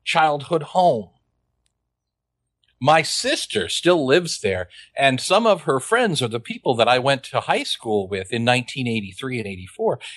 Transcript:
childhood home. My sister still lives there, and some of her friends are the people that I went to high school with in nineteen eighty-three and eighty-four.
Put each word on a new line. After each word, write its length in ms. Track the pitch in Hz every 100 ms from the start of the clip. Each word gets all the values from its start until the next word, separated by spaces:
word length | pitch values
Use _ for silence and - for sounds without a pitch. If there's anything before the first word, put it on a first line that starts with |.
childhood 600 | - 165 156 147 135 165
home. 460 | 147 185 175 120 92 _ _ _ _ _ _ _ _ _ _ _ _ _ _ _ _ _
My 200 | 131 160
sister 680 | - - 247 294 - 107 85
still 360 | - 165 175 131
lives 360 | 165 170 -
there, 260 | 104 90 90 - - -
and 240 | 139 127
some 260 | - 190 226
of 140 | 180
her 180 | 156 135
friends 420 | - 233 226 151
are 60 | 120
the 140 | 117
people 340 | - 233 - 117
that 140 | 113
I 100 | 127
went 240 | 131 135 -
to 140 | 120
high 220 | - 208
school 440 | 285 - 113 107 95
with 240 | 98 95
in 100 | 117
nineteen 420 | 117 127 123 135 120
eighty-three 500 | 113 98 87 131 123
and 100 | 101
eighty-four. 520 | 95 92 - 220 131 -